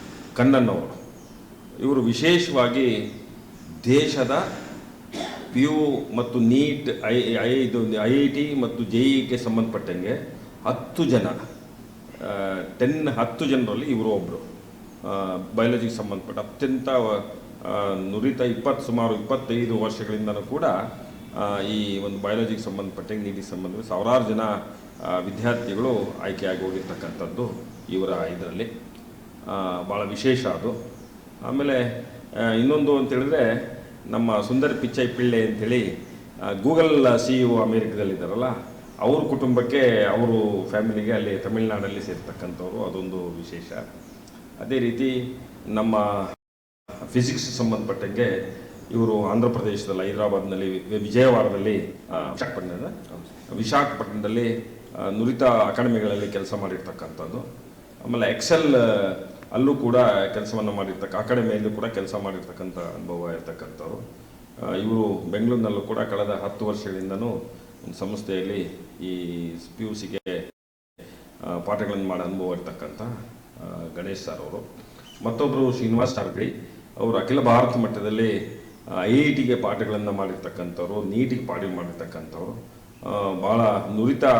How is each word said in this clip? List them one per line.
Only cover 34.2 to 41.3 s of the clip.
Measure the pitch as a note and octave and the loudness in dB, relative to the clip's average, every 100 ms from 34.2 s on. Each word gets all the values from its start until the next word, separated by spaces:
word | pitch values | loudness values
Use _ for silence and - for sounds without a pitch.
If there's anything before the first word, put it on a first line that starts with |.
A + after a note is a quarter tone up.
| A#2 G#2 | 2 2
ಸುಂದರ್ | G#2 B2+ C#3+ B2 | 2 2 2 0
ಪಿಚ್ಚೈ | A#2+ - B2 | -2 0 0
ಪಿಳ್ಳೆ | B2+ B2 A#2 A2 | 2 4 4 2
ಅಂತೇಳಿ, | G#2+ G#2+ B2 F#2+ D#2+ - - - - | 0 2 2 2 -4 -12 -16 -18 -8
ಆ, | G2+ | -6
Google | G2 B2 E3 D#3+ C#3+ B2+ A2+ | 0 4 6 6 8 8 6
ಸಿ | B2 B2+ | 4 4
ಇ | |
ಒ | A#2+ A#2 | 6 6
ಅಮೇರಿಕದಲ್ಲಿದ್ದಾರಲ್ಲ, | A2 A2 G#2 G2+ G2 F2 F2 G#2+ B2+ A2 - - - - | 6 4 2 0 -2 -2 -2 0 0 -2 -8 -16 -16 -2
ಅವ್ರ | B2 D#3 - | 2 4 2
ಕುಟುಂಬಕ್ಕೆ, | C3 B2+ A#2+ A#2 C#3 B2 G#2+ G2+ | 2 4 4 4 4 6 6 4
ಅವರು | A2 A#2 A2 G#2+ G2 - | 4 4 4 2 0 0
ಫ್ಯಾಮಿಲಿಗೆ | G#2 A2 G#2+ G#2+ | 0 2 0 0
ಅಲ್ಲಿ | G#2+ G2+ | 0 0